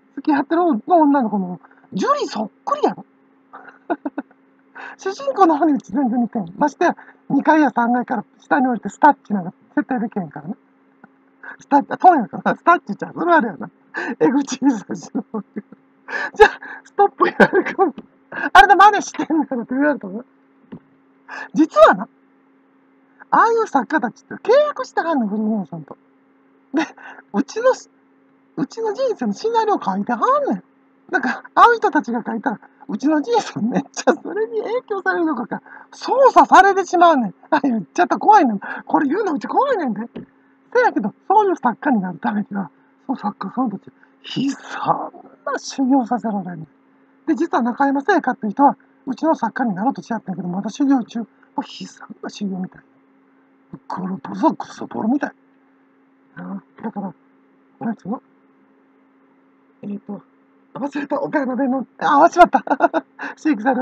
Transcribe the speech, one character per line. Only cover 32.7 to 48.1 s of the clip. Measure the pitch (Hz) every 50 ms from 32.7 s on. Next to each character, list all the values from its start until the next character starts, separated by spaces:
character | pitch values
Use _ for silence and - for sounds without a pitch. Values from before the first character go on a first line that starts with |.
| _ _ - -
う | 190 214
ち | - 285
の | 311 302
人 | 294 466 466 440
生 | - - - -
め | 202 233 - 277
っ | 277 -
ち | - - - 269
ゃ | 320
そ | - - - 339
れ | 403 440 466
に | 466 427
影 | - 359 440 508 494
響 | - 415 381
さ | 370 381 359
れ | 359
る | 339
の | 311 294
か、 | 226 233 - - 185 - - - - - -
操 | - - - - 427 508 554 480
作 | - 349 285
さ | - 392 370
れ | 381 392 381
て | 381 370
し | - - 349
ま | 349 339
う | 320 269
ね | 233 185
ん。 | - _ - _
あ、 | - 285
言 | - 285 233 220
っ | 170 - _
ち | -
ゃ | 349
っ | -
た。 | - -
怖 | - - 427 415
い | 320
ね | 240 208
ん。 | 196 - - - - -
こ | - - 320
れ | 311 269
言 | 294 403
う | 453
の | 381 302
う | 233
ち | - -
怖 | - 392 508 571 523
い | 392
ね | 320
ん | 247 202
で。 | 180 226 - - - - - _ _ _ _ _ _ _ _ -
せ | 480
や | 494 403 277
け | 302
ど、 | 196 208 - _ _ -
そ | 381 427 415
う | 392
い |
う | 349 -
作 | - 247 208
家 | - - 320
に | 262 208
な | 180 185 170
る | -
た | - -
め | 104 214 196 -
に | 208
は、 | 202 190 - - _ _ _ _ _ _
そ | - 262
の | -
作 | - 202 196 - - 190
家 | -
さ | - 262
ん | -
た | - -
ち、 | - -
悲 | - _ _ _ _ _ - - - - 262 277
惨 | 254 - - - - - - - - - - - - - - - - _ _
な | 285 277 -
修 | - - - - 277
行 | 247 269 277 240
さ | 208 254 226
せ | - 226
ら | 202
れ | 202
ん | 175
ね | 180 175
ん。 | 156 160 - _ _ _ _ _ _ _ _ _ _ _ -
で、 | 320
実 | 220 320 330 - 330
は |
中 | 233 240 240 - 277
山 | 277 269 285
聖 | 277 -